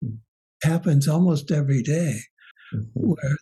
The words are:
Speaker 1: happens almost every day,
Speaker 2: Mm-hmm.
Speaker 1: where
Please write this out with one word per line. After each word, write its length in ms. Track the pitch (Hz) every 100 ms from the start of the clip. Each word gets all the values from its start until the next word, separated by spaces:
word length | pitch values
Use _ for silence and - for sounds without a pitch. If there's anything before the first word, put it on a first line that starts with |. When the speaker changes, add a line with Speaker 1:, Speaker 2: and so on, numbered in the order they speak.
| 117 110 _ _ _ -
Speaker 1:
happens 440 | 156 170 175 139 139
almost 420 | 160 180 147 -
every 300 | 151 139 135
day, 380 | 117 160 165 110 - _ - _ - 110
Speaker 2:
Mm-hmm. 240 | 110 -
Speaker 1:
where 380 | 220 165 135 147